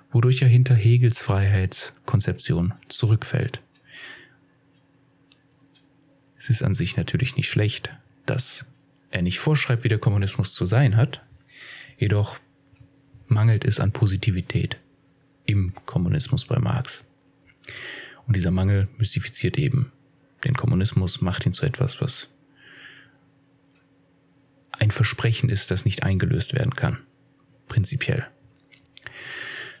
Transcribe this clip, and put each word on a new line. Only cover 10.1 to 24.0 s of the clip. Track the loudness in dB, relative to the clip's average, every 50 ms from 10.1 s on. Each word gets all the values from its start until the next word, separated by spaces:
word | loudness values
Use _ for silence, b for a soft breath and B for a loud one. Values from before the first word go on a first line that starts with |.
| 4 4 2 0 0 -2 -4 -4 -4
zu | -4 -2
sein | 2 4 4 4 6 6
hat, | 4 4 2 0 -6 -18 _ -20 -20 B B B B B B B B B B B -2
jedoch | 0 2 2 2 2 0 -4 -10 -20 _ _ _ _ _ _ _ -20 -20 _ _ _ _ -20 -20 -2 0
mangelt | 2 4 4 4 4 2 2
es | 0 0 0
an | 0 0 0
Positivität | 2 0 0 0 0 0 0 0 0 -2 -4 -2 -2 -2 -4 -6 -10 -16 _ _ _ _ _ _ _ _ _ _ _ _
im | 0 0 0 0 0 -4 -8 -12
Kommunismus | -4 -2 0 0 2 0 0 0 -2 -2 -4 -2
bei | -2 -2 0
Marx. | 0 0 -2 -2 -4 -6 -10 -14 -18 _ _ _ _ _ _ _ _ -20 -20 -20 -20 B B B B B B B B B B B B
Und | -2 -2
dieser | 0 0 0
Mangel | 0 2 2 2 2 2 2 0 -2 -4
mystifiziert | -4 -2 -2 -4 -6 -6 -6 -4 -4 -2 0 0
eben | 0 0 0 0 -2 -4 -6 _ _ _ _ _ _ _ _ _ -4
den | -4 -2
Kommunismus, | -2 0 0 0 2 0 0 0 0 -2 -2 -2 -2
macht | -2 -2 -2 -2 -2
ihn | -2 -2
zu | -2 -2
etwas, | -4 -2 -2 -2 -4 -2 -4
was | -4 -4 -4 -8 -12 -14 _ _ _ B B B B B B B B B B B B B B B B B _ _ _ _ _ _ _ _ _ _ _ _ _ _